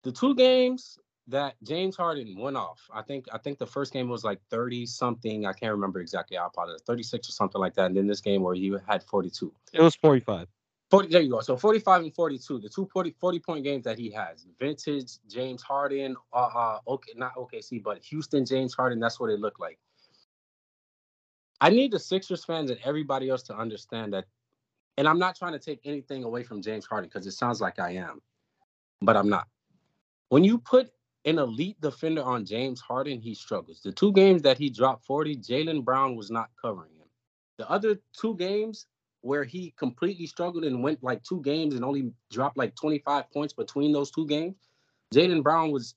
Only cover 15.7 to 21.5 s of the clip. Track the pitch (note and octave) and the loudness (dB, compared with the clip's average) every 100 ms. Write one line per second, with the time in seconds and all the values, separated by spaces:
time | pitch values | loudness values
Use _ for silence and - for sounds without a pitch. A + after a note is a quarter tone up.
15.7 | C#3 C#3 C#3 C3+ B2+ _ B2 A#2+ A#2 A#2 | -2 -2 -2 -4 -8 _ -2 0 0 -2
16.7 | G#2+ A#2 C3+ - A2+ B2+ B2+ A#2+ A2+ - | -2 -6 -6 -8 -10 -8 -8 -12 -12 -10
17.7 | A#2 G#2 G2+ - D3+ D3+ D3 B2 C3 B2+ | -8 -6 -8 -8 -10 -2 -2 0 0 -2
18.7 | - B2+ A#2 A#2 - D3+ G#2 G#2 - E2+ | 0 -2 0 -2 -2 -4 -2 -4 -6 -14
19.7 | - _ _ _ _ _ _ _ _ _ | -14 _ _ _ _ _ _ _ _ _
20.7 | _ _ _ _ _ _ _ _ | _ _ _ _ _ _ _ _